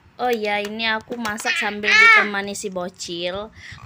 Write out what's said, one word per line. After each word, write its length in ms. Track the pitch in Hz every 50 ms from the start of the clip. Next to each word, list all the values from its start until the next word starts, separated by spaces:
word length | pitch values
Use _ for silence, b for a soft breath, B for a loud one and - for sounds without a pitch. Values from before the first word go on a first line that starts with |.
| _ _ _
Oh 160 | - 240 247
iya, 320 | 240 220 208 208 208 208 208
ini 240 | 208 214 220 226
aku 320 | 226 220 220 - - 247 240
masak 400 | 233 214 208 220 - - 359 339
sambil 320 | 254 208 208 208 208 -
ditemani 640 | 403 427 453 453 453 427 392 - - 196 202 202 202
si 160 | - - 208
bocil 800 | 185 185 175 185 - - - - 175 170 175 175 180 196 208 220 B B B B B B B